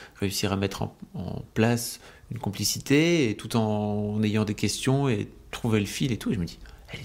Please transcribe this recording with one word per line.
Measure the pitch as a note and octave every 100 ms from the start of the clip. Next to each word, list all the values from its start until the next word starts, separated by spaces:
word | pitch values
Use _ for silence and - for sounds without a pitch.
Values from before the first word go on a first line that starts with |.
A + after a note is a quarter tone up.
| - -
réussir | G2 F#2+ G2+
à | G2
mettre | G2 -
en, | G#2 - -
en | - F#2 G2 -
place | - A2+ A#2+ - - - - -
une | A#2
complicité, | G#2 G2 G2+ - - C#3 E3 F3 B2
et | G#2
tout | A2+ A#2
en | G#2+ G#2+ G#2 G#2 G#2 G#2+
ayant | G#2+ G#2+ G#2
des |
questions | G#2+ G#2+ - - C3+ C#3
et | G#2+ G#2 - -
trouver | - A#2+ A2
le | G2+
fil | - C3
et | A2
tout. | -
Et |
je | B2+
me | E2+
dis, « | - - - -
Elle |
est | -